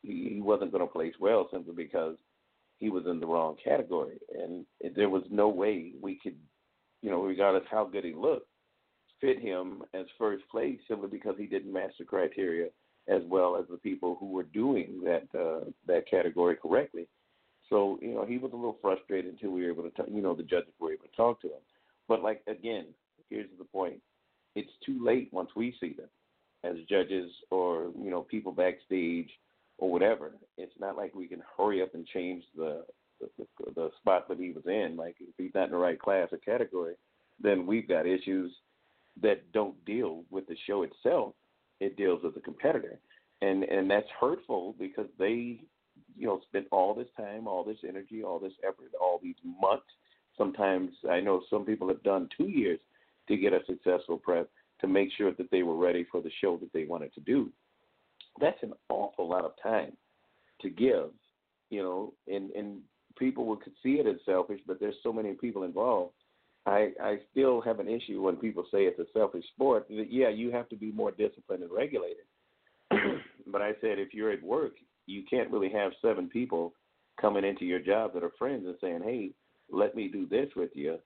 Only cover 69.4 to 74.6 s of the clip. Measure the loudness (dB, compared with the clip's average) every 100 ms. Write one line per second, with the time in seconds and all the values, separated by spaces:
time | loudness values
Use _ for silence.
69.4 | -10 0 4 4 2 -6 -2 4 4 4
70.4 | -2 -2 -4 -8 -6 -2 -2 0 -2 -2
71.4 | -8 -6 -4 -2 -2 -2 -4 -8 -16 _
72.4 | _ _ _ _ _ 2 2 -2 -8 -20
73.4 | -4 -2 -2 0 -2 0 -4 -2 -2 -2
74.4 | 0 0